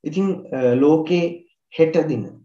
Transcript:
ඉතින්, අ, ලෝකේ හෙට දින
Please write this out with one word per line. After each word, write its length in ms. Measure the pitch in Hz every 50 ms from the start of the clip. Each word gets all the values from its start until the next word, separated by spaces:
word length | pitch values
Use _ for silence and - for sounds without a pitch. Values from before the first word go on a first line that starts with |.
| -
ඉතින්, 240 | - - 185 196 190 185 - - - -
අ, 40 | 131 127 123 120
ලෝකේ 500 | 131 139 147 156 160 160 165 180 175 170 170 - - _ _ _ _ _ _ -
හෙට 220 | - 160 160 160 170 156
දින 160 | 156 131 110 98 - - - _